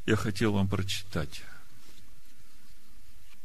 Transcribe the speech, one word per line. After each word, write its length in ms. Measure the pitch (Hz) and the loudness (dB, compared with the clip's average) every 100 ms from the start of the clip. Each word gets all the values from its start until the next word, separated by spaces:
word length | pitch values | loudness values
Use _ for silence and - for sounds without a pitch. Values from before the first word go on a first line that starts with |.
| - | 2
я 100 | 104 | 4
хотел 360 | 113 98 113 | 4 2 4
вам 160 | 101 98 | 4 4
прочитать. 720 | 101 98 - - 87 73 - - - - - - - - - - - - - - - - - - - - - | 2 0 0 0 0 0 0 -2 -2 -4 -4 -4 -4 -4 -2 -4 -4 -4 -4 -2 -2 -2 -2 -2 -4 -4 -4